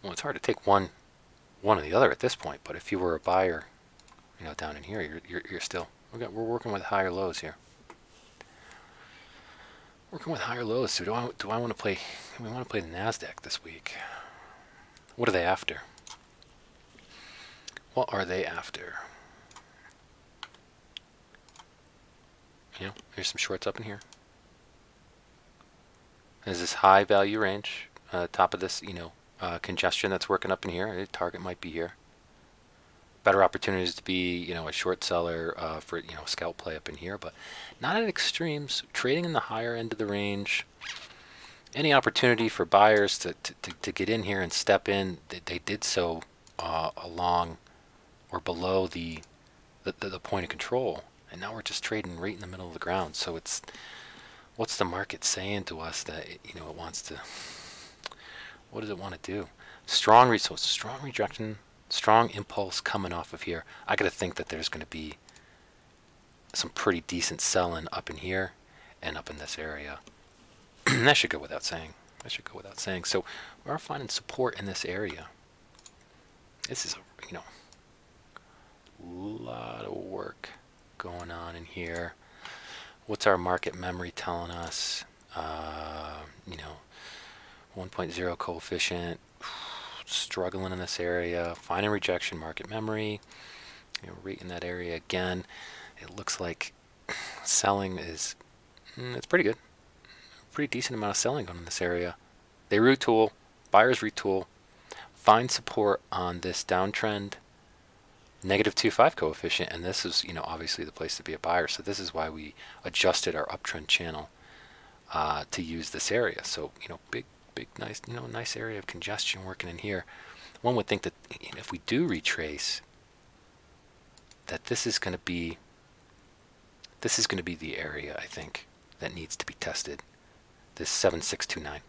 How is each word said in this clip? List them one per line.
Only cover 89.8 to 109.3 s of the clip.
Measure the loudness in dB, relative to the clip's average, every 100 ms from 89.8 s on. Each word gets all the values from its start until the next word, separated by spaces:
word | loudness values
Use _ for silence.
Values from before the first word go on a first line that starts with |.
| -12 -14 -4
struggling | -2 -2 0 -2 -2 -4
in | -4
this | -4 -2
area, | 0 2 0 0 -2 -4
finding | -2 0 2
rejection, | 2 2 0 0 -6
market | -8 -8 -8
memory, | -6 -2 -2 -2 -4 -10 -20 -18 -16 -18 -20 -12 -12
you | -12
know, | -12
right | -10 -10
in | -10
that | -8
area | -6 -6 -6 -8
again. | -4 -2 0 -2 -8 -14 -16 -16 -18 -18
It | -16 -10
looks | -6 -4
like | -4 -6 -8 -10 -20 -20 -10
<clears throat> | -8 -8 -8
selling | 2 4 6 4 2 -4
is, | -8 -6 -6 -6 -18 -20 -20 -20 -18 -10
mm, | -8 -8
it's | 2
pretty | 4
good. | 4 2 -6 -20 -20 -20 -20 -20 -20 -20 -12
Pretty | -4 -2
decent | -2 -2 -2
amount | -2
of | 0
selling | 0 0 -4
going | -8
in | -8
this | -2
area. | 0 2 -2 -6 -18 -20 -20 -20 4
They | 8
retool, | 10 8 6 8 6 4 -20 -20 6
buyers | 8 10 6
retool, | 0 0 2 0 -2 -14 -20 -20 -18 -16 -16
find | 4 8 8 8
support | -2 -2 2 4 4 0
on | -2 -2 -2
this | -4 -4
downtrend, | 2 2 2 2 0 0 -4 -10 -18 -20 -20 -20 -20 -20 -20 -20 -20 -10
negative | 2 6 6 4
two | 2
five | 6 4 6
coefficient, | -2